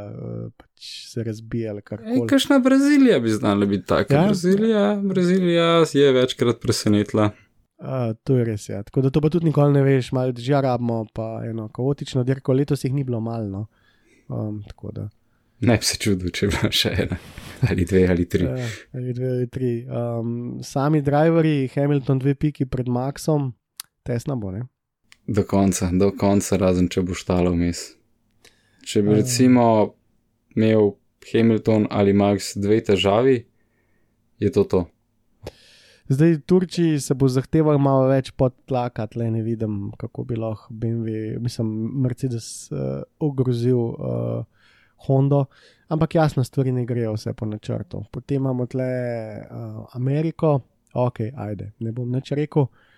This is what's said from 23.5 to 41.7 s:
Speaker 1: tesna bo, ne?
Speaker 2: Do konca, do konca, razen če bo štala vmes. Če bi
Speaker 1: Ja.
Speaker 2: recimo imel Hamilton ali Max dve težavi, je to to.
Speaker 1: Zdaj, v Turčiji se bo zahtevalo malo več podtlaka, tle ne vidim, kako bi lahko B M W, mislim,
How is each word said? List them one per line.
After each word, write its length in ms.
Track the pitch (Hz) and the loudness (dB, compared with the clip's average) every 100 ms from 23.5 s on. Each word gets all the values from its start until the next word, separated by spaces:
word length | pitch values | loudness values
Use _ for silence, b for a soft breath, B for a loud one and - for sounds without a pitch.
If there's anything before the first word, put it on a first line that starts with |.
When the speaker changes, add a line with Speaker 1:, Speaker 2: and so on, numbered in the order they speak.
| - _ - - _ | -8 _ -18 -18 _
Speaker 1:
tesna 360 | - 120 143 131 | -6 -6 -4 -6
bo, 140 | 98 | -6
ne? 100 | 95 127 _ _ _ _ _ | -8 -10 _ _ _ _ _
Speaker 2:
Do 180 | - 104 | -6 -2
konca, 460 | 95 98 98 90 87 | 0 2 2 0 0
do 220 | 92 101 | 2 2
konca, 440 | 95 101 101 - 95 | 2 2 2 0 0
razen 320 | 92 90 90 | 2 2 0
če 140 | - | 0
bo 100 | 92 | -4
štala 360 | 87 - 90 87 | -4 -2 0 2
vmes. 460 | 85 87 85 - - _ _ _ _ b b b b | 0 -2 -4 -10 -20 _ _ _ _ b b b b
Če 200 | - 110 | -4 0
bi 60 | 104 | 4
Speaker 1:
Ja. 80 | 107 | 2
Speaker 2:
recimo 800 | 127 - 127 123 117 110 101 - _ _ _ _ _ 110 | 2 4 6 6 6 4 2 -2 _ _ _ _ _ 0
imel 360 | 110 110 104 - _ _ | 4 6 4 0 _ _
Hamilton 640 | - 113 113 110 117 110 104 | -2 2 4 4 2 2 2
ali 240 | 104 101 | 2 4
Max 420 | 101 101 101 - | 4 4 2 -2
dve 260 | 101 101 110 | -4 2 2
težavi, 640 | 110 98 98 104 131 123 - _ _ _ _ _ _ _ _ - | 2 2 4 4 4 2 -2 _ _ _ _ _ _ _ _ -4
je 100 | 101 | 0
to 140 | 101 | 0
to. 220 | 98 95 82 _ _ _ _ _ B B B B B B B | 2 0 -2 _ _ _ _ _ B B B B B B B
Speaker 1:
Zdaj, 260 | 135 165 | 2 4
v 80 | 156 | 2
Turčiji 560 | - 180 180 - 165 151 | 2 2 2 0 0 0
se 160 | - | -2
bo 100 | 135 135 | 0 2
zahtevalo 520 | 127 - 160 151 147 | 2 0 2 4 4
malo 300 | 139 135 131 | 4 4 4
več 200 | 135 - | 2 0
podtlaka, 760 | - 131 - - 127 120 - 107 | -2 -2 -2 -6 -4 -4 -6 -8
tle 240 | 117 117 | -4 -4
ne 100 | 113 | -2
vidim, 500 | 110 110 110 104 101 | -4 -4 -4 -6 -8
kako 300 | 113 113 - | -10 -12 -10
bi 120 | 123 113 | -8 -6
lahko 300 | 110 107 - | -6 -8 -12
B 200 | 110 117 | -8 -4
M 100 | 117 | -4
W, 140 | 110 110 110 110 | -4 -6 -6 -6
mislim, 320 | 120 - 110 | -6 -4 -4